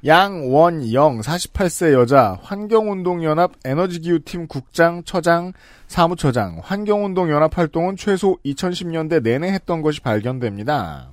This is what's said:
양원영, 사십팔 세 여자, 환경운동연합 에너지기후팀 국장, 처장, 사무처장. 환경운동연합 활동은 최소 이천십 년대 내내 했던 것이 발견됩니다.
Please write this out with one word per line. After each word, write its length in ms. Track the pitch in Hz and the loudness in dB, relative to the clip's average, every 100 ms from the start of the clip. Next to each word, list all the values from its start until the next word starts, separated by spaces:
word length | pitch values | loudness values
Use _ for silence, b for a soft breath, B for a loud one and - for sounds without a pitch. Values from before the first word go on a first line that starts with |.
| 135 | 4
양원영, 1160 | 160 196 190 135 135 170 165 120 117 151 120 | 4 4 -2 0 4 4 2 -2 2 2 2
사십팔 460 | 107 175 - - 185 | -4 -6 -6 -2 -2
세 240 | - 170 | 0 4
여자, 460 | 135 120 135 113 95 | 4 6 6 4 0
환경운동연합 1080 | - 202 208 226 214 196 180 175 160 151 180 _ | -10 -10 0 0 0 -2 -2 -2 0 2 0 _
에너지기후팀 800 | 135 139 185 175 165 170 - 180 165 | -6 -2 -2 -4 -2 -2 -2 -12 -8
국장, 560 | 139 - - 170 170 | -10 -10 2 2 2
처장, 480 | 165 185 170 170 175 185 b b b | -6 -2 2 0 0 -12 b b b
사무처장. 720 | - 170 180 147 120 98 82 | 0 0 2 0 0 -2 -6
환경운동연합 960 | 92 196 208 208 202 185 175 147 156 - | -8 -6 0 0 0 -2 0 2 2 0
활동은 380 | 160 165 175 190 | -2 0 -4 -4
최소 420 | - 190 196 - | -2 0 0 0
이천십 440 | - 139 180 180 175 | -4 -4 -4 -4 -6
년대 320 | 165 156 160 | -4 0 0
내내 300 | 113 123 175 | 2 0 0
했던 300 | 196 - 170 | -4 -4 -2
것이 180 | 156 147 | -2 -2
발견됩니다. 1120 | 131 107 110 131 123 101 110 147 90 71 64 | -2 -2 -2 -4 -6 -6 -4 -4 -4 -10 -18